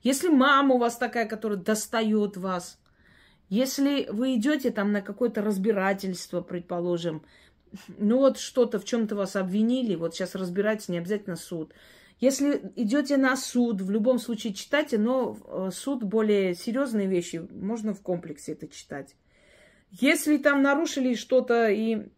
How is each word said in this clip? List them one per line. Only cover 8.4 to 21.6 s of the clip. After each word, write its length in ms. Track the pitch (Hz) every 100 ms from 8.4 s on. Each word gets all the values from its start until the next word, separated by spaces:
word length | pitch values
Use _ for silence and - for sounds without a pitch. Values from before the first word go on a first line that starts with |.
| - 262 240 208
в 60 |
чём-то 300 | 196 233 214
вас 220 | 202 196 202
обвинили, 600 | 185 202 226 262 233 165
вот 180 | 165
щас 200 | - 185
разбирайтесь, 540 | 190 185 175 208 214 -
не 100 | 175
обязательно 380 | 170 208 202 170
суд. 380 | - 170 156 - - - - _
Если 520 | 247 269 285 - 196 -
идёте 420 | 214 285 285 277
на 180 | 262 262
суд, 460 | - 247 240 196
в 80 | 190
любом 280 | 214 220 254
случае 360 | - 220 233
читайте, 420 | 190 - 285 302 220
но, 400 | 220 262 226 214
э, 260 | - 165 190
суд 280 | 180 - 262
более 520 | 208 220 220 202 190
серьёзные 520 | 175 - 240 277 220 190
вещи, 400 | 180 170 165 -
можно 420 | - 190 226 214
в 80 | 190
комплексе 520 | - 175 165 - -
это 140 | 156 151
читать. 480 | - - 143 - _ _ _ _ _ _ _ _
Если 480 | 185 269 320 302 294
там 240 | 294 277
нарушили 520 | 277 285 320 - 254
что-то 540 | 226 - 254 - 233